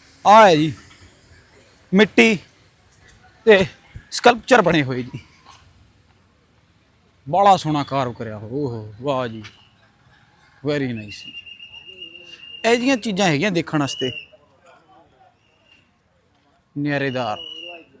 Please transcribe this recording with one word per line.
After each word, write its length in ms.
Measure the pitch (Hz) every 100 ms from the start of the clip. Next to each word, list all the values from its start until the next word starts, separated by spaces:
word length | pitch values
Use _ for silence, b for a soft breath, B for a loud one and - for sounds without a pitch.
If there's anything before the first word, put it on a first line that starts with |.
| _ _
ਆਹ 220 | 180 214 214
ਹੈ 80 | 156
ਜੀ 160 | 160 117 - - - _ _ - _ _ _ _ _
ਮਿੱਟੀ 460 | 190 214 - 226 196 - _ _ _ _ _ _ _ _ _ 226
ਤੇ 180 | 196 175 - _ - -
ਸਕਲਪਚਰ 520 | - 240 240 - 247
ਬਣੇ 200 | 170 160
ਹੋਏ 200 | 131 127
ਜੀ, 160 | 127 110 - _ - - _ _ _ _ _ _ _ _ _ _ _ _ _ _ _ _ -
ਬਾਹਲਾ 300 | 170 202 185
ਸੋਹਣਾ 260 | 156 147
ਕਾਰਵ 300 | 135 135 127
ਕਰਿਆ 260 | 113 113 107
ਹੋਇਆ। 160 | 107
ਓਹੋ 400 | 131 143 117 107 107
ਵਾਹ 240 | 135 131 123
ਜੀ, 140 | 110 107 - _ _ _ _ _ _ _ _ _ _
very 260 | 135 147 131
nice। 300 | 117 104 98 - - - - - - - - - - B B B -
ਇਹ 120 | 226 240
ਜਿਹੀਆਂ 200 | 247 262
ਚੀਜ਼ਾਂ 300 | 226 185 196
ਹੈਗੀਆਂ 240 | 143 208
ਦੇਖਣ 300 | 170 160 156
ਵਾਸਤੇ 300 | 135 - 127 - - - _ _ _ _ _ 381 _ _ _ _ _ _ _ _ _ _ _ _ _ _ _ _ _ 147
ਨਿਆਰੇਦਾਰ। 640 | 147 143 135 127 117 104 - - - - - _